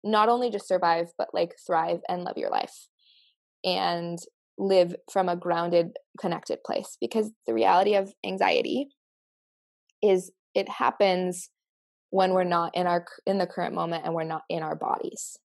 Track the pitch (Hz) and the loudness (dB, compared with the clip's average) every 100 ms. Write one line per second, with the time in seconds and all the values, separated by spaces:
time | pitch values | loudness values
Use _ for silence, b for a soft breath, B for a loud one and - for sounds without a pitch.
0 | 208 214 220 240 247 202 - 185 175 170 | 2 4 4 4 0 -4 0 2 4 2
1 | 170 - - - 175 - - 165 170 170 | -2 -6 -4 -2 -4 -6 -2 0 0 -4
2 | - 180 175 - 50 - - - - _ | -4 -6 -4 -4 -2 -2 -4 -10 -20 _
3 | b b b b _ _ 185 185 180 170 | b b b b _ _ -4 0 0 -2
4 | 170 170 - _ _ - 196 190 175 175 | -6 -8 -12 _ _ -6 2 4 4 -2
5 | - 196 185 175 175 170 175 175 170 - | -4 -2 0 -2 -2 -2 2 2 2 -6
6 | _ - 180 165 - - - - - - | _ -8 -6 -4 -6 -8 -4 -6 -6 -8
7 | 233 226 214 _ - - 190 180 202 202 | -4 -2 -4 _ -4 2 4 4 4 2
8 | 196 _ 196 190 190 - - 247 277 _ | 0 _ -10 0 2 2 0 -4 -4 _
9 | _ _ _ _ _ _ _ _ _ _ | _ _ _ _ _ _ _ _ _ _
10 | 208 185 185 _ _ 202 196 - 247 - | 4 4 0 _ _ -4 -4 -2 -2 4
11 | 196 180 185 180 - _ _ _ _ _ | 2 4 0 -4 -14 _ _ _ _ _
12 | _ 190 185 185 180 170 170 - 180 175 | _ 2 4 2 2 0 0 -2 0 0
13 | 175 - - 196 175 - 175 170 170 165 | -2 -6 -2 0 -2 -2 -4 -2 -4 -4
14 | 165 165 160 160 - 170 156 160 - - | -4 -4 -4 -8 -6 -6 -4 -4 -4 -4
15 | - - - - | -6 -10 -14 -16